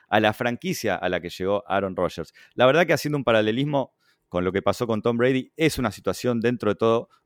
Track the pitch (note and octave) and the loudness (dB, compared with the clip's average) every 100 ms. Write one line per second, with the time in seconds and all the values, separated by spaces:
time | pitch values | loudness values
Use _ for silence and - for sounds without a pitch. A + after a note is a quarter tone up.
0 | - G#2 G#2+ G#2+ A#2+ A#2+ F#3 E3+ G#2 F2 | -2 2 2 2 -2 -4 -6 -4 -2 -2
1 | F#2 F2+ E2+ - F#2 G2+ - G2 G2 F#2 | -2 -4 -6 -6 -2 -2 -2 -2 -2 -2
2 | F2 - D#2+ - - - B2+ D3 E3+ D3+ | -4 -4 -12 -14 -10 2 4 4 2 0
3 | D3+ D3 A#2+ A2+ G#2+ A2+ D3 C#3 A#2+ _ | -2 -2 2 2 2 0 0 -2 -4 _
4 | _ _ _ F2+ F2+ F#2+ G2+ G2 A#2 G#2+ | _ _ _ -4 0 0 0 0 -2 -2
5 | A#2+ A#2 B2 C3 B2+ - D#3+ - A#2 - | 0 2 2 0 -2 -2 0 0 -4 -4
6 | - F2+ A#2+ A#2 A#2 B2 G#2 G2 A2+ A#2 | -4 -2 -2 0 0 0 -2 0 2 2
7 | - _ | -2 _